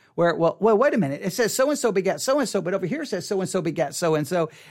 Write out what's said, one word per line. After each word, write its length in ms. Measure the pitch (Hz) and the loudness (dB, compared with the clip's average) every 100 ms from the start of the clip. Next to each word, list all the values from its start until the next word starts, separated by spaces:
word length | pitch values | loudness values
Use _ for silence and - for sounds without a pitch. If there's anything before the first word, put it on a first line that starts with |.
| _ - | _ 0
where, 180 | 170 | 0
well, 220 | 160 165 - | 2 0 2
well, 180 | 208 208 | 4 4
wait 180 | 277 | 4
a 40 | 285 | 2
minute, 220 | 143 143 | 0 -2
it 100 | 190 | -6
says 220 | - 214 | -2 -2
so-and-so 380 | - 269 294 233 | 2 0 0 0
begat 280 | 196 185 151 | 0 0 -2
so-and-so, 400 | - 285 247 196 | 0 0 0 -2
but 140 | 170 | -2
over 120 | 190 180 | -2 -2
here 160 | 285 | -4
it 40 | 302 | -6
says 200 | 185 - | -6 -4
so-and-so 360 | 196 185 190 | -2 -2 -2
begat 320 | 170 160 143 | -2 -2 -2
so-and-so, 560 | - 170 156 151 180 156 - - | -2 0 0 0 -2 -2 -6 -20